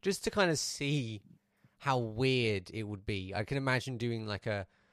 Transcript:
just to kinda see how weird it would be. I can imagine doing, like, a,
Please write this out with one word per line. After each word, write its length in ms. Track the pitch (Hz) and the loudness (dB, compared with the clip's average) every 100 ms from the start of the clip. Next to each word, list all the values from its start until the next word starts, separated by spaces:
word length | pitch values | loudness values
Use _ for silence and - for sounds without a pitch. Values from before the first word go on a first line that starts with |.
just 220 | 190 190 | 0 0
to 60 | - | -2
kinda 260 | 208 185 151 | 4 4 4
see 640 | - - 143 147 117 107 - - _ _ _ _ | -2 -4 0 0 -2 -8 -12 -20 _ _ _ _
how 200 | 139 127 | 0 0
weird 720 | 113 107 131 131 113 101 90 | 0 2 4 6 4 2 -2
it 120 | 110 | -6
would 200 | 104 104 | -6 -6
be. 300 | 104 104 92 | -2 -2 -2
I 100 | 95 | -4
can 120 | 107 139 | -2 -2
imagine 400 | 135 127 - 120 | 0 0 0 -4
doing, 280 | 120 117 110 | -2 -2 -4
like, 200 | 101 - | -4 -2
a, 200 | 104 92 _ _ | -4 -4 _ _